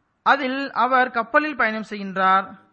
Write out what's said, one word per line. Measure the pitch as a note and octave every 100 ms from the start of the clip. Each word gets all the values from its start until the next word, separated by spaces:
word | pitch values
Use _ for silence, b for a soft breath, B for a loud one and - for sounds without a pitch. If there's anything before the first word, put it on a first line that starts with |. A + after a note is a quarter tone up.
| _ _
அதில் | G#3+ C#4 C4 C4+ C#4
அவர் | - B3 C4 B3
கப்பலில் | A#3 A3+ D4 D4+ B3+
பயணம் | A3+ A3 G#3
செய்கின்றார். | G#3 G3 F#3 F#3+ F#3+ G3 - _